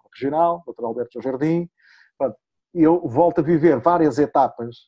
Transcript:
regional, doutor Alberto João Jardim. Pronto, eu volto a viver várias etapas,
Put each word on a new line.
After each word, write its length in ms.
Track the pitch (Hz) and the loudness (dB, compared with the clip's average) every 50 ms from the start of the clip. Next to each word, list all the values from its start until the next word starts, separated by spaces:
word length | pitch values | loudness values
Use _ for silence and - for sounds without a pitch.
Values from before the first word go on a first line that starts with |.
| _ _ _ | _ _ _
regional, 480 | - 135 139 147 156 170 170 170 175 - | -8 -6 -4 0 0 0 0 -2 -4 -10
doutor 200 | - - - 117 | -16 -14 -10 -8
Alberto 280 | 113 113 123 120 - - | -8 -6 -6 -8 -10 -10
João 100 | 120 113 | -10 -8
Jardim. 460 | 131 131 127 147 160 165 170 175 170 _ _ _ _ _ _ _ _ _ - | -8 -6 -4 -2 -2 -2 -2 -4 -8 _ _ _ _ _ _ _ _ _ -6
Pronto, 200 | 139 240 - _ _ _ _ _ _ _ - | -6 -6 -6 _ _ _ _ _ _ _ 0
eu 320 | 175 156 160 170 175 165 139 | 2 4 4 4 2 0 -4
volto 320 | 113 139 170 175 160 - | 0 2 2 2 2 0
a 40 | 147 | 0
viver 360 | 156 175 151 147 170 143 123 | 0 0 2 4 2 2 4
várias 400 | - 170 175 170 160 147 120 147 | 2 0 2 2 2 0 2 0
etapas, 560 | 147 - - 143 131 117 - - 117 120 117 - _ | -2 0 2 0 0 0 -2 -8 -12 -12 -12 -18 _